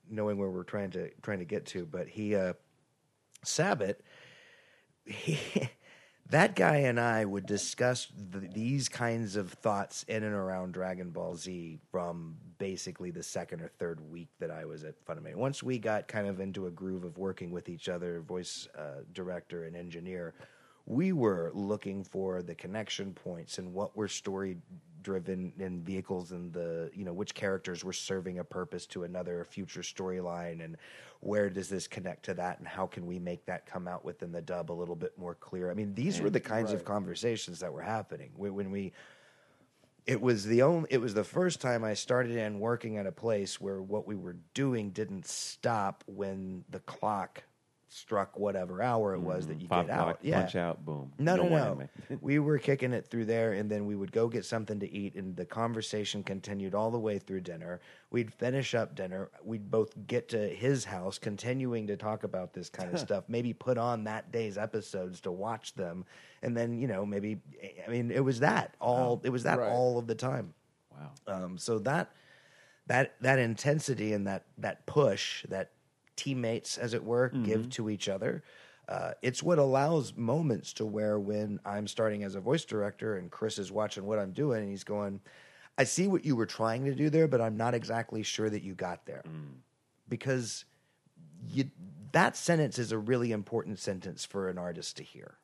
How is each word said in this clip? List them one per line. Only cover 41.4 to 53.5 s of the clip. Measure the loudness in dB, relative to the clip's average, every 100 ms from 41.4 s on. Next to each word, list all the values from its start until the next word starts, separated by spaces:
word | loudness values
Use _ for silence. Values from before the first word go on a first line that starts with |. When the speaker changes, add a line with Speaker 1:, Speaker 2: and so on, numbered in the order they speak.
| 2 2
Speaker 1:
time | 2 2
I | 2
started | -2 2 2 4 0
in | 0 0
working | 0 0 -2 -2
at | -4
a |
place | -2 0 2 0 -4
where | -4 -4
what | -2 -2 -2
we | -6
were | -6 -10 -8
doing | 0 2 2 -2
didn't | -4 -4 -4 -8
stop | -8 -8 -2 0 2 0 -2 -12
when | -4 -4 -2 -6 -8 -10
the | -12
clock | -12 -2 0 0 -2 -8 -20 _ _ _ _
struck | -20 0 2 2 0
whatever | 0 2 -2 0
hour | 2 4 4
it | 2
was | 0 0 -2
that | -4
Speaker 3:
Mm, |
Speaker 1:
you | 2
Speaker 3:
five | 2 4
Speaker 1:
get | 2
out. |
Speaker 3:
o'clock, | 2 0
Speaker 1:
Yeah. | 2 2
Speaker 3:
punch | 4
out, | 2 0 -2
boom. | -4 -6 -6 0
Speaker 1:
No, | 4
Speaker 3:
No | 6
Speaker 1:
no, | 6
Speaker 3:
more | 6
Speaker 1:
no. | 4
Speaker 3:
anime. | 0 -6 -12
<laughs> | -8 -4
Speaker 1:
We | 4 4
were | 6 4
kicking | 4 4 4
it | 0 0
through | -2
there, | 2 4 4